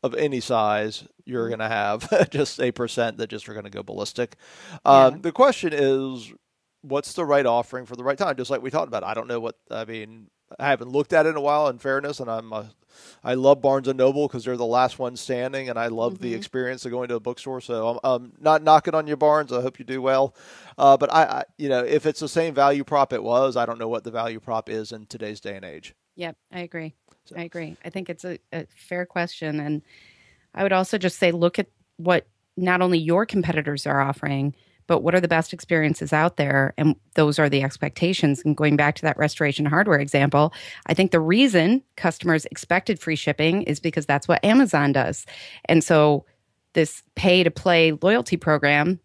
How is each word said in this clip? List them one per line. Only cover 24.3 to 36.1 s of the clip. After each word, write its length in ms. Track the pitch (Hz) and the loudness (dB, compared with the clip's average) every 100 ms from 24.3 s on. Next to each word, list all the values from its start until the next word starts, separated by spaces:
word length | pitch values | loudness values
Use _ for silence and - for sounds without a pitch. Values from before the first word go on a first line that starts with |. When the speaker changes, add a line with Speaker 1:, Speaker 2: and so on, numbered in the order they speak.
| 113 | -8
Speaker 1:
prop 300 | - 113 110 | -6 -8 -6
is 220 | 110 107 | -8 -10
in 120 | 113 107 | -14 -18
today's 360 | 120 107 107 | -14 -12 -12
day 140 | 104 98 | -14 -14
and 80 | 95 | -16
age. 280 | 78 - _ _ _ | -18 -20 _ _ _
Speaker 2:
Yep, 220 | 170 - _ | -14 -14 _
I 100 | 180 | -16
agree. 340 | 175 170 160 - _ _ _ | -14 -12 -14 -16 _ _ _
Speaker 1:
So. 100 | - | -16
Speaker 2:
I 60 | |
agree. 320 | 170 175 156 165 170 | -14 -12 -14 -14 -14
I 60 | |
think 180 | 190 180 | -14 -12
it's 160 | 165 185 | -12 -12
a, 140 | 175 _ | -14 _
a 140 | 165 - _ | -14 -14 _
fair 300 | - 180 180 | -12 -10 -6
question. 540 | - 175 - 156 151 | -6 -6 -6 -8 -6
And 240 | 147 151 - _ _ _ _ _ _ - | -6 -8 -8 _ _ _ _ _ _ -4
I 80 | |
would 100 | 196 | 0
also 240 | 190 185 214 | 0 0 -2
just 220 | 180 - | -4 0
say, 120 | 180 | 0
look 280 | 170 170 175 | 2 0 0
at 80 | 196 _ _ _ | -6 _ _ _
what 280 | 170 180 - _ _ - | 0 0 0 _ _ -4
not 240 | 180 180 | 0 2
only 160 | 180 175 | 2 2
your 260 | 160 170 220 | 2 0 2
competitors 580 | 208 160 156 147 147 147 | -2 0 -2 -2 -6 -2
are 160 | 139 | 0
offering, 540 | 139 135 143 139 139 139 _ _ _ | 0 -2 -4 -2 -4 -6 _ _ _
but 160 | 170 | 0
what 100 | 165 | 2
are 60 | 180 | 2
the 80 | 175 | 2
best 260 | 165 170 | 0 0
experiences 580 | 175 - 165 156 156 156 | -6 -2 0 0 -2 -2